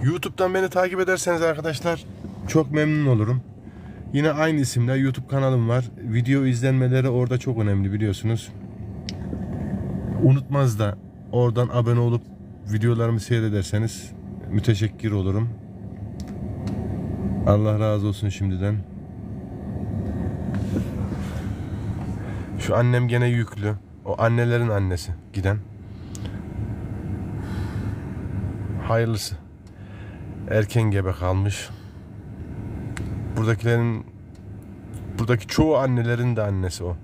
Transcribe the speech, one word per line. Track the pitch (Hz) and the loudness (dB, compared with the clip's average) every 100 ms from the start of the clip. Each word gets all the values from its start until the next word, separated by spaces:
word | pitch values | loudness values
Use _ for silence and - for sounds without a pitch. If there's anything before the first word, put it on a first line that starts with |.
| 131 | 2
YouTube'dan | 170 190 - 185 | 0 -4 0 2
beni | 185 190 | 2 2
takip | 185 185 185 | 2 2 2
ederseniz | 185 185 180 175 | 2 2 2 2
arkadaşlar | 165 151 156 143 170 165 - - - - - | 2 2 -2 -2 0 -2 -4 -12 -12 -10 2
çok | 156 143 | 2 4
memnun | 151 151 151 143 | 2 2 4 4
olurum. | 120 107 127 - - - - - - - | 4 4 0 -2 -16 -16 -16 -16 -14 -4
Yine | 139 151 | 2 2
aynı | 147 156 156 | 4 4 4
isimle | 131 123 120 | 2 2 2
YouTube | 135 135 127 127 | 4 2 0 -2
kanalım | 135 135 131 113 | 2 4 4 4
var. | 123 120 - | 2 0 -6
Video | 123 113 120 139 135 | -2 0 4 4 4
izlenmeleri | 120 131 131 127 131 131 | 4 4 4 4 4 4
orada | 123 123 127 | 4 4 2
çok | 131 113 | 0 2
önemli | 104 98 98 | 4 4 4
biliyorsunuz. | 101 107 98 110 113 - - - - - - - - - - - - - - - - - - | 2 2 2 0 0 -2 -12 -14 -12 -10 -10 -8 -8 -6 -6 -4 -4 -4 -4 -4 -4 -4 4
Unutmaz | - 135 - 143 135 104 | 6 6 4 2 2 4
da | 107 101 - - - | 0 -2 -10 -18 -4
oradan | 120 123 117 123 | 2 4 4 2
abone | 120 117 120 | 2 4 4
olup | 120 117 - - - - 101 | 4 2 -2 -16 -16 -14 -4
videolarımı | 107 117 117 117 113 | 2 4 4 4 2
seyrederseniz | 98 120 110 104 92 104 110 - - - - - - | 2 2 4 0 2 2 0 -2 -12 -14 -12 -12 -2
müteşekkir | 107 113 104 104 - 110 | 0 4 4 2 0 0
olurum. | 101 95 101 117 113 - - - - - - - - - - - - - - - - - - - | 2 2 2 0 -4 -12 -12 -12 -10 -10 -10 -8 -8 -8 -6 -6 -4 -4 -4 -4 -2 -2 0 4
Allah | 104 107 107 | 4 4 2
razı | 107 104 104 | 2 2 0
olsun | 101 104 | 0 -2
şimdiden. | 95 101 92 98 104 92 - - - - - - - - - - - - - - - - - - - - - - - - - - - - - - - - - - - - 101 | 0 -2 0 0 0 -4 -12 -12 -12 -10 -10 -10 -10 -8 -8 -6 -4 -4 -4 -4 -4 -4 -4 -2 -2 -2 -4 -4 -4 -6 -6 -6 -6 -6 -6 -6 -6 -6 -6 -6 -8 -8 -6
Şu | - 110 | 0 4
annem | 120 123 123 | 4 4 4
gene | 120 120 | 4 4
yüklü. | 120 110 - 104 104 - - - | 2 0 -2 -2 -2 -8 -16 -6
O | - | 2
annelerin | 113 117 120 120 117 | 4 4 4 4 2
annesi | 101 95 87 - 85 - | 2 2 0 -4 -8 -6
giden. | 98 95 104 - - - - - - - - - - - - - - - - - - - - - - - - - - - - - - - - - | 0 0 0 -4 -14 -14 -14 -10 -8 -8 -8 -8 -6 -6 -6 -8 -8 -6 -6 -6 -6 -6 -6 -4 -4 -4 -6 -8 -8 -6 -4 -4 -6 -4 -4 0
Hayırlısı. | 113 117 110 - - - - - - - - - - - - - | 2 2 0 -4 -10 -12 -20 -20 -18 -16 -14 -14 -12 -12 -10 0
Erken | 110 104 117 | 2 2 2
gebe | 110 101 92 | 2 2 0
kalmış. | 90 90 92 101 98 - - - - - - - - - - - - - - - - - - | 0 0 2 2 -2 -6 -12 -16 -16 -16 -16 -14 -14 -12 -10 -8 -8 -8 -6 -6 -6 -6 -2
Buradakilerin, | 110 110 113 117 117 113 - - - - - - - - - - - - | 2 2 2 2 2 0 -6 -16 -20 -18 -14 -14 -14 -16 -14 -12 -10 -4
buradaki | 113 120 - | 2 2 2
çoğu | - 156 147 | 2 4 6
annelerin | 135 123 117 117 123 113 | 4 2 2 2 2 2
de | |
annesi | 104 98 92 - | 2 2 0 -2
o. | 90 87 | -4 -4